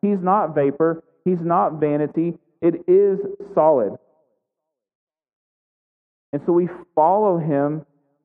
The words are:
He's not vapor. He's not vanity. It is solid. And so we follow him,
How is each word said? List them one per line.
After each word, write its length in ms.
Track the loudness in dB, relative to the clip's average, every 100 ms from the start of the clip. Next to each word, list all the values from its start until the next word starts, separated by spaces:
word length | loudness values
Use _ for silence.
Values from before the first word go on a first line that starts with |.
He's 200 | 0 -2
not 340 | 0 0 0
vapor. 480 | 0 0 2 -2 -2 _ _
He's 160 | -4 -2
not 400 | 0 0 0 -2
vanity. 580 | -2 -2 -2 -2 -4 -6 _ _
It 220 | -2 -2 2
is 320 | 4 4 0 -6 -12 -6
solid. 420 | 2 4 4 0 -6 _ _ _ _ _ _ _ _ _ _ _ _ _ _ _ _ _ _ _ _ _ _ _
And 80 | -8 0
so 60 |
we 160 | 0 0 -6 -6
follow 420 | 0 2 2 2 0
him, 460 | 0 0 -2 -4 -10 _ _ _